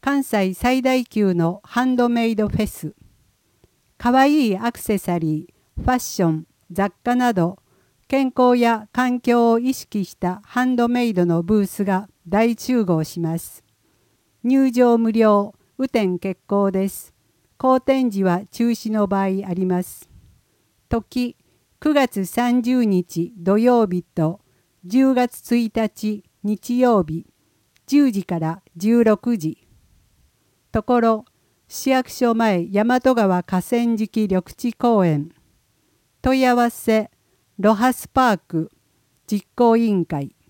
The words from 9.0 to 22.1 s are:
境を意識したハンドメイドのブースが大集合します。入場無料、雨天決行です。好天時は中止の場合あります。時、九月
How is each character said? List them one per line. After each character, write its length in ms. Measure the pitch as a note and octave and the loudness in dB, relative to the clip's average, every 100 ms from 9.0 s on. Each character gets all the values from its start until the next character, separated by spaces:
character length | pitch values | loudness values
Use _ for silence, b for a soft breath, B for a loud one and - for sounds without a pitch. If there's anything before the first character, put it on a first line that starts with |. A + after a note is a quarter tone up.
| B3+ B3 | -2 -2
境 320 | - A#3+ A#3 | 0 2 4
を 60 | A#3 | 2
意 140 | B3 | 0
識 320 | B3+ - G#3 | -4 -6 -6
し 100 | F3+ | -6
た 280 | - F3+ F#3 | -6 -6 -6
ハ 200 | _ - | _ -4
ン 100 | B3+ | -2
ド 140 | B3 A#3+ | 0 0
メ 180 | A#3+ A#3+ | 0 0
イ 80 | |
ド 120 | F#3 F3 | 0 2
の 160 | E3+ | 0
ブ 200 | F3 G#3+ | 2 0
ー 40 | G3 | 0
ス 180 | - | -4
が 240 | G3+ F#3 G#3 _ - | -2 -2 -4 _ -4
大 300 | G3+ A#3 A3+ | 0 0 -2
集 240 | - B3+ | -2 -2
合 220 | F#3+ E3 | 0 0
し 160 | D#3 - | -2 -4
ま 180 | E3 E3 | -4 -6
す。 240 | - - _ _ _ _ _ _ _ _ | -10 -20 _ _ _ _ _ _ _ _
入 280 | A#3+ C4+ C4+ | 0 2 2
場 260 | A#3+ B3 A#3 | 4 4 4
無 160 | A3+ | 2
料、 420 | A3 A3 G3+ G#3 - _ - | 2 4 4 0 -10 _ -8
雨 100 | C4 | -4
天 300 | A#3 G3 F3+ | -2 -2 -2
決 220 | G3 F#3 _ | -6 -10 _
行 240 | G3+ G3+ | 0 0
で 180 | F#3+ F#3+ | 0 -4
す。 240 | - - _ _ _ _ _ | -6 -20 _ _ _ _ _
好 200 | C4 C4 | 0 2
天 300 | - C4+ B3+ | 2 0 0
時 160 | G3 | 0
は 160 | F#3+ F3 G#3 | 0 0 -4
中 200 | - A#3 | -4 -2
止 200 | A3+ A3 | -2 -4
の 160 | G#3+ G3+ | -2 0
場 180 | G3 | 0
合 220 | G3 F#3+ G3 | -2 -4 -6
あ 60 | |
り 140 | F3 F#3 | -4 -2
ま 160 | F3+ | -2
す。 260 | F3+ - - - _ _ _ _ _ _ _ | -4 -12 -20 -20 _ _ _ _ _ _ _
時、 480 | A#3 - B3+ B3 - _ _ _ _ | -6 -6 -6 -6 -8 _ _ _ _
九 140 | D4+ | 0
月 320 | C#4+ C4 | 2 0